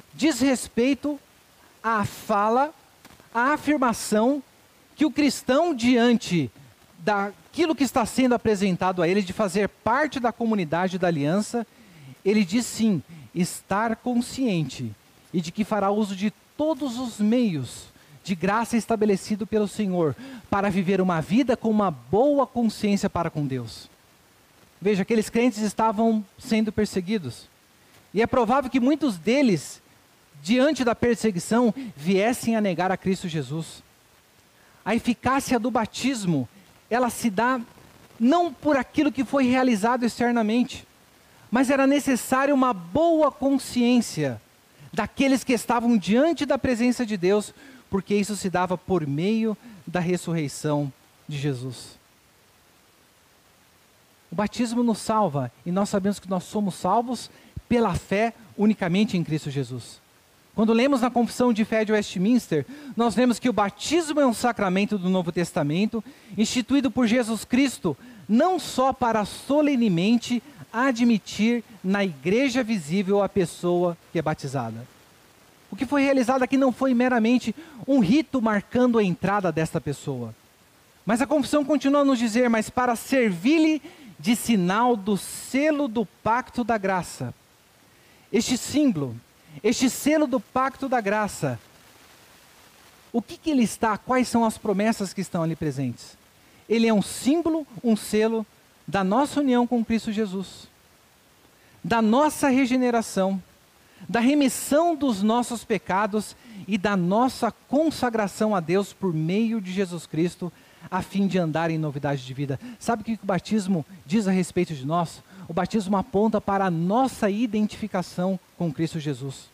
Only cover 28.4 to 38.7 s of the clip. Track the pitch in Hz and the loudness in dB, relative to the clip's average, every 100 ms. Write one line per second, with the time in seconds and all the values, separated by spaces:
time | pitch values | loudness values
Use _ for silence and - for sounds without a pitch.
28.4 | 214 269 262 262 247 302 285 175 180 269 | 2 2 0 0 2 2 0 -2 0 4
29.4 | 254 165 - - _ _ _ _ _ 143 | 4 2 -2 -18 _ _ _ _ _ -10
30.4 | 151 247 277 277 240 214 240 233 220 175 | 0 2 4 2 -2 0 0 2 0 -2
31.4 | - 226 240 269 240 139 156 190 220 247 | 0 2 2 0 -8 -6 0 2 2 0
32.4 | 233 226 202 165 185 180 185 185 180 156 | 0 0 0 0 -2 -2 -2 -4 -4 -6
33.4 | 127 160 160 - - _ _ _ _ _ | -6 -8 -10 -14 -20 _ _ _ _ _
34.4 | _ _ _ _ 180 220 - 226 247 269 | _ _ _ _ -4 -2 -2 -2 0 0
35.4 | - 240 233 233 208 - 254 254 185 147 | 0 -2 0 -2 -4 -4 -4 -2 -2 -2
36.4 | 117 - - _ - 233 247 - 233 185 | -4 -12 -20 _ -4 0 0 -2 -2 0
37.4 | 240 262 226 - - - - - 233 349 | 0 0 -6 -18 -20 -20 -20 0 2 4
38.4 | 339 - 294 | 2 -2 0